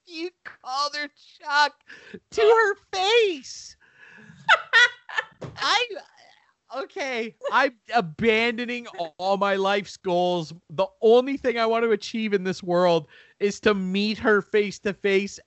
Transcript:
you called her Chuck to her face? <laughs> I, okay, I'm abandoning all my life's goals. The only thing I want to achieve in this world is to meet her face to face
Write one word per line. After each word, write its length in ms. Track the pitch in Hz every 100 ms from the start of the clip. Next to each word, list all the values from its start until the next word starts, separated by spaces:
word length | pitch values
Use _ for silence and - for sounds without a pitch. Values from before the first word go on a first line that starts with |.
| _
you 240 | 320 349 - -
called 500 | - 247 269 294 294
her 140 | 294 _ _ _
Chuck 320 | 311 285 285 - - - - - _
to 100 | -
her 340 | 427 453 415 403 _ 381
face? 760 | 381 480 415 294 - - - - _ _ - - - - -
<laughs> 80 | 679 - 466 480 - - - - _ - -
I, 280 | 285 403 480 359 - _ - _ _ _ _ 240
okay, 580 | 349 - 277 240 226 - 494
I'm 240 | 220 277 247 -
abandoning 960 | 233 170 151 226 220 233 233 240 240 233 - 165 -
all 180 | 185 196
my 200 | 202 196
life's 420 | 196 208 190 -
goals. 560 | - 175 180 180 156 165 -
The 180 | 151 190 _
only 340 | 220 240 262 277
thing 240 | 254 233
I 60 | 226
want 180 | 226
to 80 | 233
achieve 400 | 208 - 226 220
in 120 | 202 185
this 180 | -
world 440 | 180 175 180 165 151 - - -
is 180 | 202 196
to 120 | 214
meet 440 | 202 185 196 214 208
her 220 | 226 208
face 380 | - 214 208 -
to 140 | 208
face 480 | - 202 196 202 -